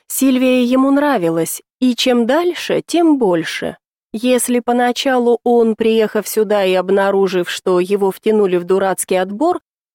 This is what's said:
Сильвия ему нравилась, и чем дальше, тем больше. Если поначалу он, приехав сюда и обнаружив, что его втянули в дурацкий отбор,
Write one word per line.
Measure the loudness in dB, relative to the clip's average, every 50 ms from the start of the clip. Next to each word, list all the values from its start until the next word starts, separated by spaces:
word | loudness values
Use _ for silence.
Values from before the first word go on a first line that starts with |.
| _ -10
Сильвия | -4 0 0 2 2 2 2 2 2 2 2
ему | 2 2 2 2 2
нравилась, | 2 2 2 2 0 0 0 0 0 -2 -2 -4 -6 -12 -14 _ _ -2
и | -2 0 0
чем | 0 0 0 2 2 2
дальше, | 2 0 0 0 -2 -4 -4 -4 -4 -4 -4 -4
тем | -2 -2 2 2 2 2 2
больше. | 2 2 0 0 -2 -4 -8 -8 -8 -8 -10 -12 _ _ _ _ _ _ -10
Если | -4 -2 0 0 0 0 0 -2 -2
поначалу | 0 0 0 0 0 0 -2 -2 -2 -2 0 0 2 0 0 0 0
он, | 2 2 2 2 2 0
приехав | 0 0 0 2 2 0 0 -2 -4 -6 -4
сюда | -2 -2 0 0 0 0 2
и | 2 0
обнаружив, | 0 0 0 0 0 2 2 2 2 0 0 0 -2 -4 -4
что | -6 -6 -2 0 0 0
его | 0 0 -2 0 0 -2
втянули | -2 -2 -2 0 2 2 2 2 0 -2
в | 0
дурацкий | 0 0 0 0 0 -2 -4 -4 -2 -2
отбор, | -2 -2 -2 -4 -2 -2 -2 -2 -2 _ _ _ _ _ _